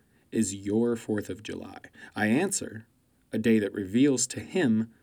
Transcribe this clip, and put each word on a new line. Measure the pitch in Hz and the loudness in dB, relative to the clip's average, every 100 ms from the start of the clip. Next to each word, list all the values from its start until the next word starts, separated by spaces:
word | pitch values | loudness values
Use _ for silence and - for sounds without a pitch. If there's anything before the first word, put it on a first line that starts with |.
| _ _ _ | _ _ _
is | 117 104 | -2 -2
your | 98 98 110 120 | -4 -2 0 2
Fourth | 117 - 107 101 | 0 -4 -4 -6
of | 92 | -10
July? | - 90 87 - - - - | -12 -12 -14 -18 -20 -20 -12
I | 107 107 | -2 2
answer, | 120 190 - - - - _ _ _ _ | 2 2 -2 -6 -12 -18 _ _ _ _
a | 110 | 0
day | 113 113 | 4 4
that | 98 | 2
reveals | - 92 110 143 127 - | -2 0 4 4 2 -2
to | - | -8
him, | 107 190 143 110 113 - | -4 0 4 2 0 -8